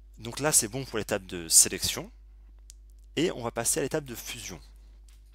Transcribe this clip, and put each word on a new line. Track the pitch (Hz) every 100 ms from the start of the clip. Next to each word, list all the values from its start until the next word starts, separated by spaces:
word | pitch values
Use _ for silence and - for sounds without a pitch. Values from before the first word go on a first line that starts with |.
| - -
Donc | 113 117
là, | 151
c'est | 147 104
bon | 131 127
pour | 110
l'étape | - 104 92
de | 90 82
sélection. | - - 92 - 135 196 - - - - - - - - - - 131
Et | 175
on | 131
va | 117
passer | 117 117 156
à |
l'étape | 139 156 135
de | 110
fusion. | - 120 104 90 - - - - - - -